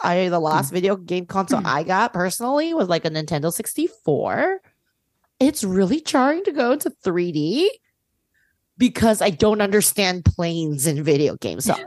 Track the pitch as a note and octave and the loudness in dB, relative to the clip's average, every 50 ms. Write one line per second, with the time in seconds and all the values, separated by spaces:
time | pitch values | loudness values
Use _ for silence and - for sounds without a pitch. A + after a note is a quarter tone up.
0 | - F3 F3 F#3 F#3 F3+ F3 E3+ D#3 D3+ D#3 D#3 C#3 C#3 E3+ F3+ F3+ F#3+ G3+ F#3+ | -2 0 0 0 0 0 0 0 0 2 0 0 0 -2 -2 -2 0 0 -2 -2
1 | F3 E3 F3+ F3+ F3 - - G3 F#3+ - B3 G#3+ F3+ - C3 D3 E3 E3+ F#3 G3 | -4 -6 -6 -6 -6 -4 -4 -4 -2 0 -2 -2 0 0 -2 -2 -2 0 0 0
2 | A3+ A#3+ - F3 F3+ F#3 - - A#3 B3+ C#4 D4 D#4+ E4 E4 D#4+ G3+ F3+ E3+ D#3+ | 0 0 0 -2 -4 -2 -4 -4 -4 -2 0 0 0 0 0 -2 0 0 0 0
3 | - E3 D#3 D#3 D#3 - E3+ C#3+ D3 E3 - - A3 - - D4+ D#4 - - _ | -2 -2 -4 -4 -4 -4 -4 -2 -2 -2 -4 -4 -6 -8 -4 -4 -4 -4 -4 _
4 | _ E3 C#3+ - - F#2+ - - C#4+ F#4 F#4+ F#4 _ _ _ _ _ _ _ _ | _ -2 0 0 0 -2 -2 0 0 -2 -2 -4 _ _ _ _ _ _ _ _
5 | _ _ _ _ _ _ _ - C4 C#4+ - - A3 F#3+ F#3 G3 G3 F3 B3+ D#4+ | _ _ _ _ _ _ _ 0 0 0 0 0 -4 -2 2 2 2 2 2 -2
6 | - - - C#4 B3+ C#4 D#4 F4 G4 G4 C#4+ D4 A#3+ A#3+ C4+ - - D#4 - _ | -2 0 2 2 4 2 2 0 -2 -4 -2 0 0 0 0 0 -2 -6 -8 _
7 | - F#3+ E3+ F3 F3 F3 D3+ D#3 D3 D#3+ G#3+ C#4+ F#4 G#4+ C5 - _ _ _ _ | -4 -2 -2 0 -2 -2 -2 -2 -2 -2 0 0 0 0 -2 -4 _ _ _ _
8 | _ _ _ _ _ _ _ _ _ _ _ _ _ _ _ - - - - - | _ _ _ _ _ _ _ _ _ _ _ _ _ _ _ 2 2 2 2 4
9 | A3 A3+ G#3+ - F3+ G#3 D#3+ - A3 G#3+ A3 G#3+ G3+ G3 G3+ G#3 - - - G#3+ | 4 4 4 4 2 0 2 2 2 2 4 2 2 2 2 2 2 2 2 0
10 | G3 F#3 F3+ F3+ D#3+ - - - E3+ E3+ E3 E3+ D#3+ D3+ D3 C3+ C3 E3 C#3+ D3 | 0 0 0 0 2 2 2 2 0 -2 -2 -2 -2 -2 -2 -2 0 0 0 0
11 | D3+ D#3+ D3 D3 D3+ A#2 - - - G2+ E2 - - - - - - | 2 2 2 4 2 2 0 -2 -6 -8 -6 -4 -2 -2 -2 -2 0